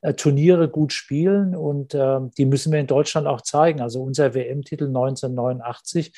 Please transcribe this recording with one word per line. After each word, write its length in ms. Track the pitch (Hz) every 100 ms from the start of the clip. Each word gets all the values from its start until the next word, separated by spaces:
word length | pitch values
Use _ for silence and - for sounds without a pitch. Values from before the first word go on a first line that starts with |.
äh, 120 | -
Turniere 540 | 143 151 139 160 180 160
gut 240 | 151 151
spielen 640 | - - 143 175 202 190 180
und, 400 | 151 143 135 147
ähm, 360 | 135 135 131 -
die 80 | 135
müssen 280 | 139 156
wir 60 | 151
in 80 | 139
Deutschland 400 | 139 147 160 143
auch 140 | 131
zeigen. 380 | - 147 165 147
Also 220 | 120 120
unser 320 | 135 135 139
W-M-Titel 560 | 123 123 139 135 156 147
neunzehnhundertneunundachtzig, 1200 | 131 131 135 131 127 123 127 117 120 - 175 156